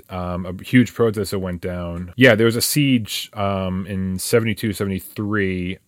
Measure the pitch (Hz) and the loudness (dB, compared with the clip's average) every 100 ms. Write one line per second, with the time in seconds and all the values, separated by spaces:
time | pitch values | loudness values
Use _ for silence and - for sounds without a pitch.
0 | - 92 90 87 92 92 - 127 113 - | -10 -8 -6 -6 -8 -10 2 4 4 2
1 | 117 104 98 101 92 87 92 90 87 85 | -2 0 -4 -4 -6 -6 -6 -6 -6 -8
2 | 90 101 127 107 117 117 - 151 143 123 | -8 6 6 8 4 2 0 0 2 2
3 | 104 - - 107 101 98 92 92 98 98 | 0 -8 -8 -4 -2 -2 -2 -4 -4 -4
4 | 95 92 - 117 113 101 110 95 101 95 | -4 -4 0 2 2 -2 -4 -2 -2 -4
5 | - - 104 104 95 92 90 92 | -6 -6 -2 0 0 -2 -4 -8